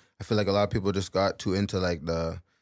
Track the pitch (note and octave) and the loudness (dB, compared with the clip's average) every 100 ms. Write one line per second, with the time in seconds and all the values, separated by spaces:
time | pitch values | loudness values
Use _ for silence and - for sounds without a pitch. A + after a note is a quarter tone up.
0 | _ _ - G#2+ G2 G2+ G2+ A2+ G2 F#2+ | _ _ -2 0 2 4 2 2 0 -2
1 | F#2 F#2 G2 - G#2+ F#2+ G2+ F#2+ F2+ E2+ | -2 0 0 0 -2 0 0 0 -2 -2
2 | E2 E2 E2 F2 - _ | -2 -2 -4 -6 -12 _